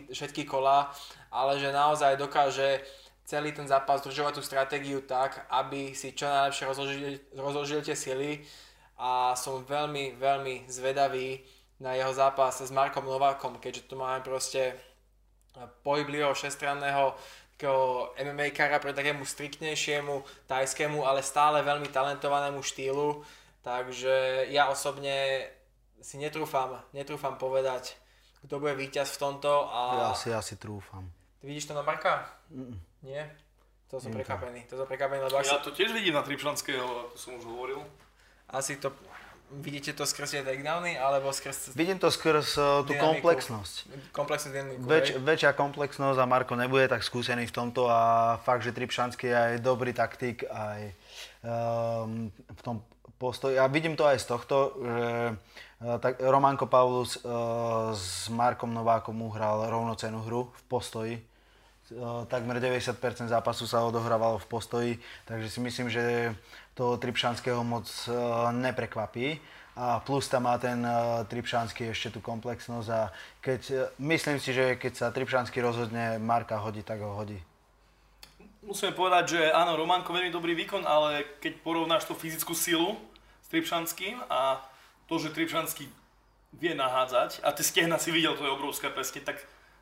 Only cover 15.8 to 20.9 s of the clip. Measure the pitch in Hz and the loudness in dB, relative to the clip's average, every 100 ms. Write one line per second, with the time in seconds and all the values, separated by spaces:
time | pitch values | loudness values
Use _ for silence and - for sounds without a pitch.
15.8 | 143 147 143 147 147 135 143 139 143 143 | 0 0 0 0 2 0 -4 -4 -2 0
16.8 | 139 139 135 131 - - - - 139 131 | 0 4 4 2 -10 -20 -20 -4 2 4
17.8 | 127 127 - - 143 143 147 143 147 147 | 4 2 -4 -6 -6 -2 -2 2 2 2
18.8 | 143 139 143 143 135 - 147 - 156 151 | 0 -2 0 -2 -6 -8 -10 -8 -4 -2
19.8 | - 147 143 139 - - - 135 135 - | 0 0 -2 -4 -6 -18 -4 -2 0 0
20.8 | 151 | -2